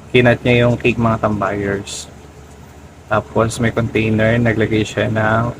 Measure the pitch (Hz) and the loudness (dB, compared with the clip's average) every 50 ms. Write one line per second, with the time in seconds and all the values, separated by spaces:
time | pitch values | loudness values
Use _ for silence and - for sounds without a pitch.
0 | - - - 127 127 120 117 - - 127 123 120 120 120 120 - - 123 110 117 | -10 0 2 4 4 4 2 2 2 0 2 2 2 2 0 0 0 -2 0 2
1 | 117 113 110 110 113 107 107 101 98 95 101 101 101 101 98 98 98 - - - | 0 0 0 0 0 -2 -2 -2 -2 -4 -2 -4 -4 -4 -4 -4 -6 -10 -12 -14
2 | - - - - - - - - - - - - - - - - - - - - | -14 -16 -20 -20 -20 -20 -20 -20 -20 -20 -20 -20 -20 -20 -20 -20 -20 -20 -20 -20
3 | - - 113 107 - - - 113 113 113 - - 117 113 - 117 113 113 - 113 | -6 -4 -2 -2 -2 -2 0 0 0 0 0 -2 -2 -2 0 -2 -4 0 0 0
4 | 110 110 110 107 110 110 117 120 120 113 107 110 107 104 110 107 104 - - 104 | 0 2 2 2 2 2 2 2 2 2 2 0 0 0 0 0 -2 -2 -2 -2
5 | 110 113 110 110 110 107 113 113 117 120 120 | -2 -2 -2 0 0 0 0 0 0 -2 -2